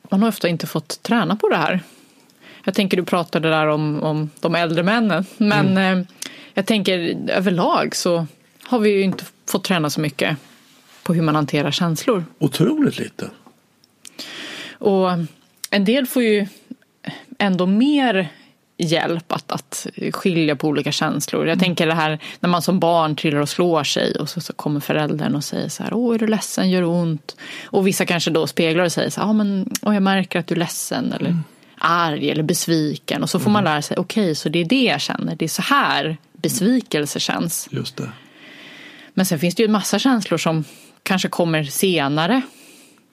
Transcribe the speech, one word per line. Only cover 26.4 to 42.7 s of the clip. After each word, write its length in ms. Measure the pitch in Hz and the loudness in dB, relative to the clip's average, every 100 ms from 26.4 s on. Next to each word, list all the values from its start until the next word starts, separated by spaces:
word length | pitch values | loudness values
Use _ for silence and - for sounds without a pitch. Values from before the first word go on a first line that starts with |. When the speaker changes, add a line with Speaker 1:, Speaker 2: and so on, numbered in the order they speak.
| - - 190 | -2 -2 2
Speaker 1:
Gör 100 | 185 | 2
det 60 | 170 | 2
ont?" 500 | 175 165 151 - - - - | 2 0 -2 -6 -18 -16 -16
Och 220 | - 202 190 | -2 2 2
vissa 200 | - 180 | 2 0
kanske 240 | 175 175 | 0 2
då 160 | 160 156 | 0 0
speglar 380 | - 165 165 | 0 2 2
och 80 | 180 | 2
säger 180 | - - | 0 -2
så 100 | - | -2
här: 80 | 202 | 0
"Ja, 40 | |
men, 380 | 214 202 196 190 - | 2 2 0 -2 -4
åh, 120 | 208 | 0
jag 80 | 208 | 2
märker 360 | 190 190 185 175 | 2 2 0 -4
att 80 | 165 | -2
du 80 | |
är 40 | 165 | -2
ledsen 540 | 170 - - - - | -2 -4 -6 -4 -4
eller 180 | - - | -2 -2
Speaker 2:
Mm. 120 | 170 156 - - - | -2 -4 -12 -20 -4
Speaker 1:
arg 520 | 160 170 170 147 147 | 0 2 0 0 -2
eller 120 | 147 | 0
besviken." 800 | 156 165 - 165 151 151 - 151 | 0 0 0 0 0 -4 -6 -4
Och 80 | 160 | -2
så 80 | 185 | 0
får 120 | 208 | 2
man 100 | 208 | 2
Speaker 2:
Mm. 100 | 180 | 2
Speaker 1:
lära 100 | 147 | 0
sig: 140 | - 175 | -2 -4
"Okej, 380 | 185 226 190 | -2 0 0
så 140 | 151 160 | 0 -2
det 100 | 165 | 0
är 60 | |
det 180 | 170 262 | 2 2
jag 160 | 226 143 | 2 0
känner. 360 | - - 165 165 | -2 -4 -4 -4
Det 80 | |
är 40 | 160 | -4
så 140 | - | -2
här 540 | - 277 180 139 147 160 _ | 0 2 2 0 -2 -6 _
besvikelse 880 | - 165 131 196 254 - 151 151 - | -6 -4 0 2 2 0 -2 -2 -4
känns." 480 | - - 170 - - | -4 -2 -2 -4 -6
Speaker 2:
Just 260 | 135 127 - | -8 -8 -8
det. 120 | 127 - - - - - - - - - - | -10 -12 -20 -20 -20 -20 -20 -20 -20 -20 -6
Speaker 1:
Men 120 | - 190 | -2 0
sen 120 | 156 | 0
finns 160 | 175 | 0
det 80 | 175 | 2
ju 40 | 220 | 2
en 60 | |
massa 260 | 214 - 202 | 2 0 0
känslor 400 | 269 240 - 165 | 2 0 0 -2
som 260 | 170 160 147 - - _ | 0 0 -2 -10 -20 _
kanske 260 | - 190 185 | -2 -2 -2
kommer 360 | - 170 156 | 0 2 0
senare 800 | 143 - 196 165 139 151 170 254 254 - - | -2 0 2 2 2 2 2 0 -2 -10 -20